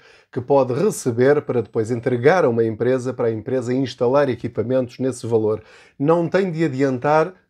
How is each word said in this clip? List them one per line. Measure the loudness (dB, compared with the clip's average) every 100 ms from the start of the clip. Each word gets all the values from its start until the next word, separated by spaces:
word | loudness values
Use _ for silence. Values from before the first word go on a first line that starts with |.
| _ _ _
que | -8
pode | 0 2 2
receber | 0 -2 -2 -2 2 4 2
para | 0 -2
depois | -2 -4 -2
entregar | -2 -2 2 2 4
a | 2
uma | 2
empresa, | 0 0 0 0 -2
para | -4 -2
a |
empresa | -2 -4 -4 -2
instalar | -2 -2 -2 2 2 2
equipamentos | -2 -6 -4 -2 -2 -2 -4
nesse | -6 -6 -2
valor. | 0 0 -2 -8 -20 -16 -4
Não | 0 2 2
tem | 0 0
de | -2 -2
adiantar | 0 0 0 2 2 0 -6